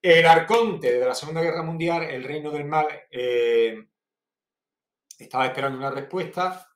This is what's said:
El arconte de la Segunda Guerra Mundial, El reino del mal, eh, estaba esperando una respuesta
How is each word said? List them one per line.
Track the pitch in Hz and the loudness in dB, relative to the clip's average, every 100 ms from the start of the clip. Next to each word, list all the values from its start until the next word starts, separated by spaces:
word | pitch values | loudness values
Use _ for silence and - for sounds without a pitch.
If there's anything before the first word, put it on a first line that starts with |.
El | 180 165 165 | 6 6 8
arconte | 165 160 226 226 170 127 123 | 6 6 2 2 0 0 2
de | 127 | 0
la | |
Segunda | 127 147 165 | -2 -6 -4
Guerra | 165 165 | -2 -2
Mundial, | 160 165 165 165 | -6 -4 -2 -2
El | 160 131 | -4 -8
reino | 131 151 151 | -8 -8 -6
del | 151 143 | -8 -2
mal, | 156 151 - - | -2 -2 -6 -12
eh, | 127 123 120 117 117 113 110 107 _ _ _ _ _ _ _ _ _ _ _ _ - | -6 -2 0 2 4 2 -2 -18 _ _ _ _ _ _ _ _ _ _ _ _ -20
estaba | 113 131 135 | -8 -4 -2
esperando | 139 139 131 | -2 -6 -4
una | 139 | -6
respuesta | 139 135 180 165 180 180 185 - | -6 -8 -8 -8 -4 -6 -6 -18